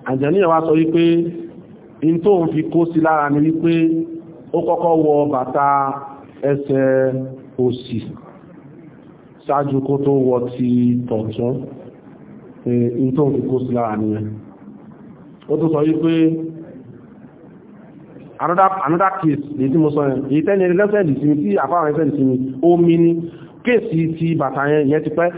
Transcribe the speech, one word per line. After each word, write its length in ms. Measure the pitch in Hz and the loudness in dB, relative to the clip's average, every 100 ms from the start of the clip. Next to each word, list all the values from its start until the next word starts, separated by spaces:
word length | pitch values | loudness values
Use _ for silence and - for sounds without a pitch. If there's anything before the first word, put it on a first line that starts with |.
Àjẹ̀nú 360 | - 131 143 190 | -4 -2 0 2
yẹn 120 | 175 | 2
wá 100 | 160 | 2
sọ 100 | 160 | 2
wípé, 300 | 160 160 165 170 170 170 - - - - - - - | 2 2 2 4 2 0 -8 -14 -16 -20 -20 -20 -2
in 180 | 151 165 | 0 2
tó 120 | 185 | 4
ń 160 | 190 165 | 2 2
fi 120 | 151 | -2
kó 160 | - 165 170 | 0 0 2
sí 140 | 170 | 2
lára 300 | 156 156 143 | 2 2 2
ni 100 | 143 | 2
wípé, 320 | 151 160 165 165 165 165 - - - - - | 2 2 0 2 2 0 -4 -10 -16 -20 -6
ó 120 | 165 | -4
kọ́kọ́ 320 | 170 170 170 160 | 0 0 2 4
wọ 160 | 156 147 147 | 4 2 2
bàtà 420 | 135 127 147 143 139 135 139 - - - - | -2 -2 0 2 2 0 -6 -12 -18 -20 -6
ẹsẹ̀ 760 | 139 139 143 135 135 131 131 131 131 131 - | -2 -2 0 0 2 2 2 -2 -8 -12 -14
òsì. 460 | - 123 120 - 113 - - - - - - - - - - - - - - | -2 -2 -2 -6 -8 -8 -16 -20 -20 -20 -20 -20 -20 -20 -20 -20 -20 -20 -18
Ṣáájú 380 | - 143 143 135 | -2 -2 0 -2
kó 160 | 135 139 | 0 0
tó 140 | 139 | 2
wọ 220 | 139 127 123 123 | 2 2 0 -2
ti 200 | 127 123 123 123 123 | -2 0 2 2 0
tọ̀tún, 520 | 123 110 110 117 120 - - - - - - - - - - - | -2 -4 -4 -4 -4 -4 -8 -16 -20 -20 -20 -20 -20 -20 -20 -10
eh, 280 | 120 120 120 | -2 0 0
in 180 | 120 131 | 0 0
tó 100 | 131 | 2
ń 100 | 139 | 0
fi 80 | 135 | 0
kó 140 | - 131 | -2 -4
sí 120 | 123 | -2
lára 220 | 120 117 107 | -2 -2 -2
nìyẹn. 320 | 107 107 107 107 - - - - - - - - - - | -4 -4 -6 -10 -18 -20 -20 -20 -20 -20 -20 -20 -20 -20
Ó 100 | - 151 | -6 -2
tún 140 | 160 | 0
sọ 80 | 151 | 0
yí 120 | 156 | 0
pé 200 | 160 160 165 160 160 160 - - - - - - - - - - - - - - - - - - | 0 0 2 2 0 -6 -12 -16 -18 -20 -20 -20 -20 -20 -20 -20 -20 -20 -20 -20 -20 -20 -20 -20
another, 360 | - 147 180 190 190 | -6 -2 2 2 2
another 320 | 135 175 190 | -2 0 0
case, 300 | 190 165 143 - | 0 -2 -2 -6
èyí 180 | 135 131 | -4 0
tí 60 | 165 | 2
mo 120 | 151 | 2
sọ 120 | 147 | 2
yẹn, 180 | 143 127 | 0 -2
èyí 180 | 135 147 | -2 0
tẹ́ni 220 | 160 196 | 2 2
ẹni 120 | 180 175 | 2 2
lẹ́sẹ̀lì 360 | 208 208 175 135 | 2 2 0 0
sí 100 | 147 | 0
mi, 80 | 147 | 0
tí 140 | 202 | 0
àfáà 300 | 196 139 175 | 0 0 0
rẹ̀ 100 | 151 147 | 0 0
sẹ́lì 160 | 147 | -2
sí 120 | 143 | 0
mi, 120 | 131 131 - - | 0 0 -4 0
omi 380 | 165 175 170 165 | 2 4 4 4
ni, 140 | 165 165 - - - - | 4 2 -6 -14 -20 -8
kéèsì 400 | - 240 226 165 165 | 0 0 0 -2 -2
ti 220 | 160 165 156 | -2 -2 0
bàtà 260 | 135 139 143 | -2 -2 2
yẹn, 220 | 151 139 | 2 2
ìyẹn 160 | 151 | 0
ti 60 | 151 | 0
pẹ́. 200 | 156 175 | 0 -2